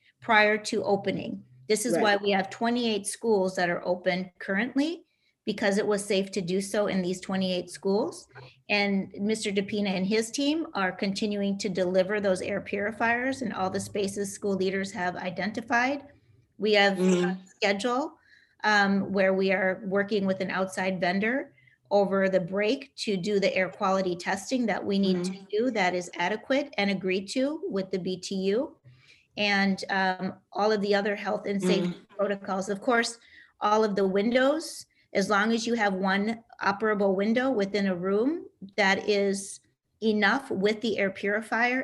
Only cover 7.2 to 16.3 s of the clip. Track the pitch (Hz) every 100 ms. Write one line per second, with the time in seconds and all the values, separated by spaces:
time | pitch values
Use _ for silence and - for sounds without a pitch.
7.2 | - 190 185 180 180 - 196 202 330 -
8.2 | - - - - - 208 202 196 - -
9.2 | 202 220 214 196 202 208 202 180 190 220
10.2 | 226 - 285 320 311 - 185 185 196 196
11.2 | 214 208 202 196 214 180 180 185 185 208
12.2 | 202 185 - 202 - 202 202 226 233 240
13.2 | 254 262 226 190 185 196 196 208 196 202
14.2 | 202 - 202 190 190 190 196 214 180 180
15.2 | 185 180 190 226 226 240 254 285 - -
16.2 | _